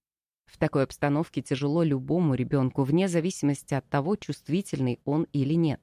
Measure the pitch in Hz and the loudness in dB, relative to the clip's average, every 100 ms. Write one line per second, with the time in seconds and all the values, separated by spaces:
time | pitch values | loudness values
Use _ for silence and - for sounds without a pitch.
0 | _ _ _ _ _ - 156 151 135 - | _ _ _ _ _ -4 0 0 -2 -2
1 | 143 147 170 143 - 135 143 165 165 135 | 0 0 -2 -6 -4 -4 0 0 0 0
2 | 131 170 160 127 120 143 131 143 135 165 | -2 0 2 0 0 0 0 0 2 2
3 | 196 170 175 - 143 139 - 139 - 143 | 2 0 -2 0 0 -2 -2 -6 -2 -2
4 | 143 208 - 143 - 175 - 139 127 120 | 0 -2 -4 -8 -2 -2 -2 -2 -2 -2
5 | - 151 - 143 135 165 160 - | -2 -2 -2 -2 0 2 2 -2